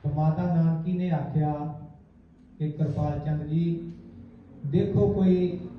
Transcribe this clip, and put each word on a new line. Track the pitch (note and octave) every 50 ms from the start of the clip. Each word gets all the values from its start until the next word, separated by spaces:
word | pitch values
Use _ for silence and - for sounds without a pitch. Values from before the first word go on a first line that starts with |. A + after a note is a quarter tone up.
ਤਾਂ | - D3 C#3+
ਮਾਤਾ | D3 D#3 D#3+ D#3+ - F3+ F3 E3+
ਨਾਨਕੀ | E3 E3 E3 D#3+ D#3+ E3 F3+
ਨੇ | F3+ F3 F3+ F3
ਆਖਿਆ | D#3+ C#3 C3+ - C3 D#3 D3+ D3+ D3 D3 C#3+ - - - - - - - - _ - - - - - - - - - -
ਕਿ | D3+ D3+
ਕਿਰਪਾਲ | - - D3+ C#3 - - D3+ D3 C#3+ D#3
ਚੰਦ | - D#3 D3+ D3+ D#3
ਜੀ, | D3+ D#3+ E3 E3+ E3+ E3 E3 - - - - - - - - - - - - - - - - -
ਦੇਖੋ | - - F#3+ G3+ G3+ - G3+ G3+ G3+
ਕੋਈ | G3 F#3+ F#3 F#3 F3+ F3+ F3+ F3 - - - - -